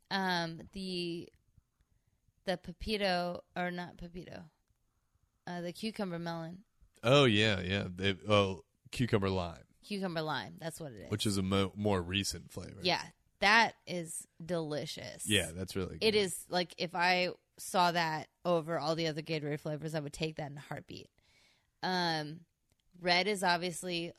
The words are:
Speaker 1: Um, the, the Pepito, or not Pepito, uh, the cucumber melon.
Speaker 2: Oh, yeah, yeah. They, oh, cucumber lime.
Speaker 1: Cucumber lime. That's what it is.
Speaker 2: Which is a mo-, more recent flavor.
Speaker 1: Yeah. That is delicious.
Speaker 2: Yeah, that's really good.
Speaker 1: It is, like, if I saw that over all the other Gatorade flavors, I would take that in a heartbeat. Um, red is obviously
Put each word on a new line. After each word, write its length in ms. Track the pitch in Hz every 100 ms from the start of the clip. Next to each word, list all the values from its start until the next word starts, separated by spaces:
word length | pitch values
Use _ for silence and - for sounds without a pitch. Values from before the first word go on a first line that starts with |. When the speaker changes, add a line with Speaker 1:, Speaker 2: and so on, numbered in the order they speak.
| _
Speaker 1:
Um, 580 | 190 190 175 165 165 -
the, 560 | 202 190 180 175 170 - - _ _ _ _ _ _ _ _ _ _
the 120 | - 180
Pepito, 840 | - 170 - 214 196 180 175 175 - -
or 140 | 180
not 260 | 175 175 -
Pepito, 480 | 170 175 160 - 160 _ _ _ _ _ _ _ _ _ -
uh, 140 | 175
the 120 | 175
cucumber 460 | 170 220 - 196 170
melon. 460 | 170 165 165 185 - _ - _
Speaker 2:
Oh, 200 | 113 139
yeah, 360 | 135 104 110 98
yeah. 280 | 90 98 90
They, 240 | 90 98 92 104
oh, 360 | 104 98 95 - _ -
cucumber 360 | - 123 110 98
lime. 360 | 95 87 82 - _
Speaker 1:
Cucumber 400 | - 202 190 165
lime. 320 | 156 135 98 170
That's 180 | 165 -
what 140 | 156
it 80 | 107 80
is. 40 |
Speaker 2:
Which 160 | 107 113
is 100 | 98
a 60 |
mo-, 300 | 95 98 98
more 260 | 101 104 98
recent 520 | 85 98 95 87 -
flavor. 260 | - 87 -
Speaker 1:
Yeah. 200 | 180 165 165 - _ _
That 340 | 196 220 220 - -
is 400 | 180 165 - - -
delicious. 800 | 160 170 156 147 156 - - - -
Speaker 2:
Yeah, 240 | 104 80
that's 220 | 82 92
really 240 | 101 90 -
good. 60 | 220
Speaker 1:
It 80 |
is, 320 | 214 190 - -
like, 240 | 175 175 -
if 160 | 170
I 360 | 180 175 180 180 - _ -
saw 320 | - 196 175
that 380 | 170 165 156 - _
over 340 | 175 170 156 165
all 160 | 147
the 140 | 165 165
other 120 | 151
Gatorade 380 | 151 160 147 147
flavors, 380 | 160 151 156 156
I 40 |
would 120 | 143
take 240 | - 160 156
that 120 | 147
in 40 | 143
a 20 |
heartbeat. 500 | - 151 - - - _ _ _ _ _ _ _
Um, 580 | 175 185 175 160 151 160 - _ _ _ _ 180
red 260 | 175 175 185
is 160 | 202
obviously 680 | 185 175 180 160 180 175 170